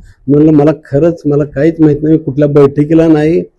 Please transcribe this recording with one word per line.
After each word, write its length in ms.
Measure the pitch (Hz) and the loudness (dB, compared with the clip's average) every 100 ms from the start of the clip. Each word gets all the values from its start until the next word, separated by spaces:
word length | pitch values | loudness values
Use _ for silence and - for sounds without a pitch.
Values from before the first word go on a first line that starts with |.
| - - - | -18 -12 -2
म्हणलं, 240 | 143 156 | 2 2
मला 200 | 156 147 | 2 2
खरंच, 500 | 156 - 139 165 165 147 | -2 -4 -2 -2 -2 -4
मला 180 | 143 | -4
काहीच 300 | 143 135 156 165 | -4 -2 -2 0
माहित 220 | 151 147 | 0 0
नाही, 140 | 151 156 | 0 -2
मी 80 | |
कुठल्या 240 | 156 131 196 | -2 -2 0
बैठकीला 580 | 147 139 143 147 160 165 | 2 2 0 -2 0 2
नाही, 380 | 156 151 180 175 | 2 0 -2 -6